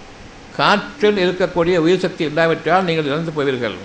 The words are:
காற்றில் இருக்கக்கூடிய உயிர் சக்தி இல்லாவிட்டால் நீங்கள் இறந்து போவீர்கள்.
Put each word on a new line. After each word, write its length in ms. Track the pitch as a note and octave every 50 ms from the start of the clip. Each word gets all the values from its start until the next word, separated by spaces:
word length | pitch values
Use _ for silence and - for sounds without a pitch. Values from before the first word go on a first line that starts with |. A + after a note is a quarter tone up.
| - - - - - - - - - - -
காற்றில் 640 | - C#3+ E3+ G3+ G3+ - - - - G#3 G#3 G#3
இருக்கக்கூடிய 600 | G3 F3+ F3+ F3+ F#3 F#3+ - - F3 E3 F3 F#3
உயிர் 220 | E3+ D#3 E3+ F#3 F3
சக்தி 260 | F#3+ E3+ F#3 - D#3+
இல்லாவிட்டால் 580 | D3 D3+ E3 E3 E3 D#3+ D#3+ - D3+ E3 F#3+ F#3
நீங்கள் 220 | E3+ E3 D#3+ D#3
இறந்து 260 | C#3 C#3 E3 E3 E3
போவீர்கள். 440 | D3+ D3+ C#3 C#3 C3 A#2+ A#2+ G#2+ F#2+ F2